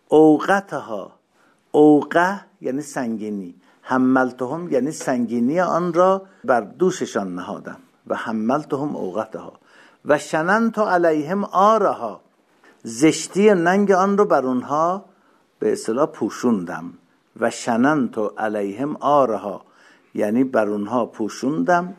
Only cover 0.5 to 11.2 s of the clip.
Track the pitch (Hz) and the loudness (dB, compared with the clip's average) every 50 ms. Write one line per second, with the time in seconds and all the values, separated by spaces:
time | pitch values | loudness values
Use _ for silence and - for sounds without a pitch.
0.5 | 190 202 196 - 165 135 113 117 110 98 90 87 _ _ _ _ _ _ _ _ | 0 0 -2 -6 -10 -12 -10 -10 -10 -12 -12 -14 _ _ _ _ _ _ _ _
1.5 | _ _ _ _ - 139 151 151 151 143 127 - - 170 175 185 202 196 - _ | _ _ _ _ 4 6 8 8 8 6 4 2 0 0 2 0 -2 -6 -10 _
2.5 | _ _ - 131 127 143 151 - - 151 127 113 113 101 107 107 104 101 92 87 | _ _ -8 -6 -6 -6 -8 -8 -8 -6 -6 -6 -6 -6 -6 -8 -8 -8 -10 -12
3.5 | 85 _ _ _ _ _ - - 123 127 127 127 131 127 127 123 123 - 131 123 | -16 _ _ _ _ _ -6 -2 0 2 2 4 4 2 2 0 -2 -6 -8 -8
4.5 | 147 165 175 170 151 127 123 151 156 - - 160 131 123 120 107 120 120 120 127 | -6 -8 -6 -2 -2 -2 -2 -2 -6 -6 -4 -4 -2 -2 -2 -2 -2 -2 0 0
5.5 | 151 180 180 170 147 165 180 180 160 170 180 190 190 190 190 - _ _ - 123 | 0 0 0 0 0 -2 -2 0 2 4 4 4 2 0 -2 -12 _ _ -2 0
6.5 | 127 117 107 95 - - 180 185 - - 127 - - 113 98 92 87 90 90 101 | 0 0 0 -4 -4 0 0 0 0 -2 -6 -4 -4 -6 -6 -6 -8 -10 -8 -10
7.5 | 92 78 - - - - _ _ _ _ _ - - - - 120 110 110 107 117 | -10 -10 -12 -16 -18 -18 _ _ _ _ _ -8 -6 -6 -6 -6 -6 -4 0 0
8.5 | 131 151 151 - 147 131 147 147 - 85 98 95 87 107 110 - - 85 85 85 | 0 0 -2 -4 -6 -4 -4 -6 -6 -6 -8 -6 -6 -6 -8 -8 -10 -14 -14 -16
9.5 | - - _ _ _ - - - _ _ - 127 147 147 - - - 160 160 180 | -20 -20 _ _ _ -20 -20 -20 _ _ -2 0 0 0 0 -4 -4 -2 0 2
10.5 | 202 226 226 226 226 214 214 202 185 175 170 165 156 151 | 2 2 2 0 0 -2 -2 0 2 2 2 2 2 0